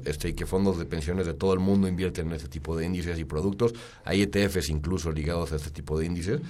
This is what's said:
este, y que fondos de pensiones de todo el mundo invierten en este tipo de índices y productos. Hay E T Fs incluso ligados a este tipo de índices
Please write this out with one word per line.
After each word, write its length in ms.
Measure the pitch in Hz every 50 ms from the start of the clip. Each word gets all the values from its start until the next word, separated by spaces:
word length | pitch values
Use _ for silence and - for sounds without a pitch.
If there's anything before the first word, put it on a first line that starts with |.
| -
este, 240 | - 76 - - 87
y 40 | 73
que 120 | - 85
fondos 340 | 78 92 92 98 98 92 85
de 60 | 80
pensiones 400 | 71 87 82 76 85 90 95 90
de 80 | 82 78
todo 180 | 76 95 95
el 80 | 95 90
mundo 300 | 92 98 98 101 98 95
invierten 380 | 90 87 92 90 85 - 82 82
en 80 | 82
este 120 | 76 71 71
tipo 300 | 78 80 71 76 82 82
de 80 | 82
índices 340 | 87 92 87 80 87 85 80
y 60 | 80
productos. 480 | 65 76 76 90 101 98 104 120 113 117 - - - - - -
Hay 160 | - 87 98
E 60 | 101 98
T 200 | 98 101 101 95
Fs 220 | 80 92 82 80
incluso 420 | 78 76 73 82 92 87 78 82
ligados 400 | 76 78 73 78 87 85 85 78
a 60 | 80 73
este 140 | 73 76
tipo 280 | 73 76 69 71 76 80
de 60 | 80
índices 340 | 87 87 87 80 92 120 147 - -